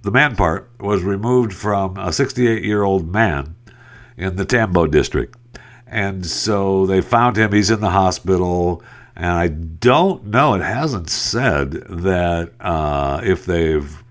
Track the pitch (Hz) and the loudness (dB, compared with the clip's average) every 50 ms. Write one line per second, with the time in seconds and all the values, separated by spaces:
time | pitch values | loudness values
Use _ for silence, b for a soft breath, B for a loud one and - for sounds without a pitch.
0 | - 104 104 131 147 147 117 - 92 82 80 - - - - - - 101 104 95 | -4 0 2 2 2 2 2 0 0 2 0 -2 -6 -12 -18 -10 -4 -2 -2 0
1 | 87 98 98 98 107 120 127 127 123 110 92 - - 107 101 98 95 92 92 92 | 0 -2 -2 -2 0 2 2 4 2 2 -4 -4 -2 -2 0 0 -2 -2 -4 -6
2 | 95 92 82 - 139 - - 127 123 117 113 107 82 95 104 104 101 98 95 95 | -6 -4 0 0 -2 -2 0 0 2 2 2 0 0 -2 0 0 2 2 2 0
3 | 82 80 87 107 113 101 76 69 67 76 82 - _ B B B B B B B | 0 -2 0 2 2 2 0 -2 -6 -8 -12 -18 _ B B B B B B B
4 | B B B - 87 95 87 92 95 - - 120 113 101 87 90 82 78 76 73 | B B B -6 -6 -6 -2 -4 -2 0 0 0 0 2 2 2 2 4 2 2
5 | 65 - - 71 58 - - - _ - B B B B B B B - - 113 | 2 2 -2 -4 -4 -4 -8 -20 _ -20 B B B B B B B -8 -6 -4
6 | 101 98 98 95 90 82 - - - 107 107 101 98 98 98 95 95 92 98 95 | -4 -4 -6 -6 -8 -6 -6 -4 -2 -2 0 0 2 2 2 2 2 4 2 0
7 | 87 - - 117 120 123 107 107 110 104 101 104 104 95 113 104 107 95 87 98 | 2 2 2 4 4 4 2 2 0 4 4 2 4 2 0 0 0 0 2 4
8 | 95 92 90 - - 90 95 90 90 90 87 90 87 87 87 85 B B B B | 2 2 0 -2 0 0 2 2 2 0 0 0 0 0 -2 -4 B B B B
9 | B B B - 87 87 87 85 87 85 78 78 82 80 80 80 - 120 127 151 | B B B -6 -4 -2 0 0 0 0 -2 -4 -8 -10 -10 0 2 4 4 6
10 | 180 196 180 127 117 101 101 123 143 147 110 92 - 92 104 123 151 156 127 98 | 4 2 0 -2 -6 -2 0 2 2 4 2 0 -2 -2 -4 -2 -2 -2 -4 -4
11 | 82 - - - - - - 117 131 127 82 71 69 67 69 - - - - 85 | -6 -6 -6 -6 -4 -4 -2 0 0 2 2 0 0 -2 -4 -10 -10 -10 -10 -2
12 | 87 95 92 90 87 87 85 85 85 85 - - - 92 85 80 76 73 71 71 | 0 0 2 2 2 0 0 -2 -4 -6 -10 -8 -4 -4 -2 -2 -2 -2 -2 -2
13 | 71 69 71 73 - 98 92 87 - 92 90 85 82 80 78 76 71 69 - - | -2 -2 -2 -2 0 -2 -2 -2 -2 -2 0 0 2 2 0 0 -2 -6 -14 -18
14 | - - | -20 -20